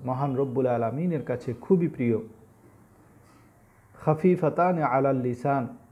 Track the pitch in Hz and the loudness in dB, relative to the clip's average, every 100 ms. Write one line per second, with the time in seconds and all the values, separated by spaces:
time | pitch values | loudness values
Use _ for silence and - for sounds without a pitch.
0 | 123 127 143 131 139 123 127 117 127 131 | -6 -2 -2 -2 -2 0 0 0 -2 -2
1 | 180 156 - 120 - 120 - 185 165 - | -2 -2 -4 -6 -6 -6 2 2 2 0
2 | 120 110 - - - _ - - - _ | 0 0 -2 -16 -20 _ -20 -20 -20 _
3 | - - - - - _ _ _ _ - | -20 -20 -20 -20 -20 _ _ _ _ -6
4 | - 151 185 180 190 - 180 175 139 131 | 0 2 4 4 2 2 2 2 2 2
5 | 139 131 123 120 143 139 120 - - | 2 2 -2 -2 0 0 -2 -10 -20